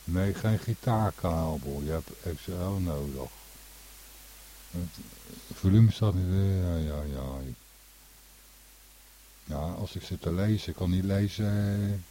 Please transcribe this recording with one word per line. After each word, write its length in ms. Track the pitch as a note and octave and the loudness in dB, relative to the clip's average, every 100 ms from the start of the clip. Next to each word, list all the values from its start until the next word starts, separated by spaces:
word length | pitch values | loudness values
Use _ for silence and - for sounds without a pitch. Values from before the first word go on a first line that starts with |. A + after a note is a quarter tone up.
Nee, 300 | - F2 G2 | 0 0 2
geen 240 | G2 A2 A2 | 0 0 0
gitaarkabel. 1200 | - A2+ - A2 G#2+ - F2+ E2 D#2+ D2+ C2+ C#2+ | 0 -2 0 2 2 0 0 0 0 -2 -4 -4
Je 80 | D2 | -2
hebt 200 | D#2+ - - F2 E2 | -4 -6 -10 -8 -8
X 100 | - | -8
L 340 | F2 F#2 G2 | -4 -2 0
nodig. 500 | F2+ D2 C#2+ C2 B1+ - - - - - - - - - - - - - - | 0 -2 -4 -6 -10 -14 -20 -20 -20 -20 -20 -20 -20 -20 -20 -20 -20 -20 -10
Het 840 | F2 F2 - - - - - - - | -8 -8 -10 -18 -18 -18 -18 -16 0
volume 340 | F#2+ G#2 A2+ | 6 8 8
staat 240 | - G#2+ | 6 2
niet, 120 | F#2 F2+ F#2+ G2 F#2+ | 2 2 2 2 2
ja, 140 | F2+ E2 | 0 0
ja, 260 | D#2 D2 | -2 -2
ja. 360 | D2 C2+ C2 C2+ C2+ A#1+ - - - - - - - - - - - - - - - - - - | -6 -6 -6 -8 -10 -14 -18 -20 -20 -20 -20 -20 -20 -20 -20 -20 -20 -20 -20 -20 -20 -20 -20 -20
Ja, 280 | - C#2+ D#2+ | -8 -6 -4
als 220 | F#2 G2 | -4 -6
ik 80 | F2+ | -8
zit 180 | - F2+ | -8 -4
te 120 | - | 0
lezen, 380 | F2 G#2 G#2+ - | 2 2 2 0
ik 60 | - | -2
kan 140 | F2+ | 2
niet 140 | F2+ | 2
lezen. 880 | F#2+ G2 G2+ F#2+ G#2 G#2 G2+ G2+ G2+ G2+ F2+ | 4 2 2 0 0 2 2 2 0 -2 -4